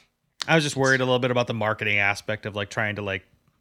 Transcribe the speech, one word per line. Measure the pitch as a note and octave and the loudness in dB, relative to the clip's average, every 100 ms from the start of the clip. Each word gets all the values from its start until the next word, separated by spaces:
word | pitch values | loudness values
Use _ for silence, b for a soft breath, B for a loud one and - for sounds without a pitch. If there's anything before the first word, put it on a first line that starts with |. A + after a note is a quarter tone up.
| b _ _ - - | b _ _ -8 2
I | D#3+ | 2
was | |
just | D3 C3 | 2 0
worried | C3+ C3 | 2 2
a | B2+ | 2
little | B2 | 2
bit | B2+ | 2
about | B2 A#2+ | 0 0
the | |
marketing | A2+ G#2+ G#2+ G#2+ G#2 | 0 -2 -2 0 2
aspect | G2+ G2+ - G#2+ G#2+ | 2 0 -4 -6 -6
of, | G2+ | -6
like, | G2+ | -6
trying | - G#2+ G#2 | -2 -4 -4
to, | |
like, | G2+ F#2+ - _ _ _ | -6 -6 -10 _ _ _